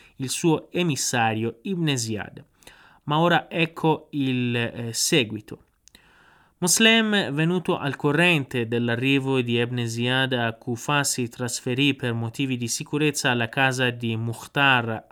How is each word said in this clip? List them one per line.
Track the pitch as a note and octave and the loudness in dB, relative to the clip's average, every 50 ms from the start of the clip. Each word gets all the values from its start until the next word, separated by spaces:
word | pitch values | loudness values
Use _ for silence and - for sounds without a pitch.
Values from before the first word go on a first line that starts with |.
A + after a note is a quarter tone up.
| - - _ | -20 -18 _
il | - C3+ B2 | -8 -6 -6
suo | - - - E3 D#3 - - - | -4 0 2 2 2 2 0 -4
emissario | - F3 F3+ E3+ C#3 - - - - A#2+ A2+ A2 A2 A2 A2 A2+ A2+ - - | -4 -2 0 0 0 -2 -2 -2 0 2 2 2 2 0 -2 -4 -4 -6 -6
Ibn | G3+ F#3+ E3+ E3 D3+ C#3 | -6 -4 -2 0 0 0
Ziyad. | B2 A2+ A2+ G#2+ G2 F2 - - - - _ _ _ _ - - - - - _ _ _ | 0 -2 -4 -6 -6 -8 -10 -14 -20 -20 _ _ _ _ -20 -20 -20 -20 -20 _ _ _
Ma | B2+ C#3+ D#3 | -2 0 2
ora | E3+ F3 E3+ D#3 - - | 4 4 4 2 0 -2
ecco | - - E3 D#3+ - - - D#3+ D3+ - - - - | -4 -2 -2 -2 -2 0 0 0 0 0 -2 -6 -4
il, | D3 C3+ C3 B2+ B2 B2 B2 A#2+ | -2 0 0 0 0 0 0 0
eh, | A#2+ A#2+ A#2 - - A#2 A#2 A2+ | -2 -2 -4 -6 -8 -8 -6 -4
seguito. | - - - F3 D3+ A#2 G#2 G#2+ G#2 - - - - _ _ _ _ _ _ - - _ _ _ _ _ _ _ _ _ _ _ _ | -2 0 2 2 2 2 0 -4 -10 -10 -12 -16 -18 _ _ _ _ _ _ -20 -20 _ _ _ _ _ _ _ _ _ _ _ _
Moslem, | F3 F3+ - - A3+ A3 A3+ A3+ A3 G#3+ G#3 G3+ E3 A2 C#3 | 0 2 4 4 6 6 6 4 4 2 0 0 0 0 0
venuto | D3 D#3+ E3 F3+ F3+ F3 - F3 | 0 0 2 0 0 0 -2 -2
al | - B2+ C#3+ B2+ | -2 -2 -4 -4
corrente | - - D3 C#3+ D#3 F3 F3+ E3+ D3+ C3 - - B2 A#2 A2+ | -2 0 0 2 4 4 4 4 2 0 -2 -2 -2 -2 0
dell'arrivo | A#2+ A#2+ A#2+ A#2+ A#2 A#2+ C3 C3+ C#3 C#3 C3 C3+ C3+ C3 | 0 0 0 0 0 0 2 2 2 2 2 2 0 0
di | B2 A#2+ A#2 A#2 | 0 2 0 0
Ibn | A#2+ A#2+ B2+ A#2+ A#2+ | 0 0 -2 -2 -4
Ziyad | A2+ A2+ A#2 A#2+ B2 B2+ C3 C3 B2+ C3 | -2 -2 -2 -2 0 2 2 0 0 0
a | A#2+ A#2 A2+ A2 | 0 0 -2 -2
Kufa, | - - B2+ A#2+ A2+ - - D3 C#3+ C#3 | -4 -6 -6 -6 -4 -2 0 0 2 2
si | C#3 - - B2 A2+ | 0 -2 -2 -4 -4
trasferì | - - B2 A#2 - - - B2+ B2 B2+ C#3+ C#3+ C3+ | -6 -6 -6 -6 -6 -6 -4 -2 0 2 2 2 0
per | - - B2 A#2 | 0 -2 -4 -4
motivi | A#2 A2+ A2+ - - C#3+ C3 C3 | -4 -4 -6 -4 -4 -4 -4 -2
di | A#2+ A#2+ A2+ | -4 -4 -4
sicurezza | - - D3+ - - D3 D3+ D3+ C#3+ - - C3+ | -6 -6 -6 -4 -2 0 0 0 0 0 0 0
alla | B2 A#2+ A#2 A2 | 0 0 -2 -2
casa | - C#3+ C3+ C3+ B2+ B2+ C3 B2 | 0 0 0 2 2 2 0 0
di | A#2+ A#2 A#2+ A2+ A2+ | 0 -2 -4 -4 -4
Mukhtar, | A2 A#2 A#2 A2+ - - - - C#3+ C#3 C#3 C3 B2 A2+ A2+ A2 - - - | -2 -4 -6 -6 -8 -10 -6 0 2 4 4 4 4 2 0 -4 -6 -8 -14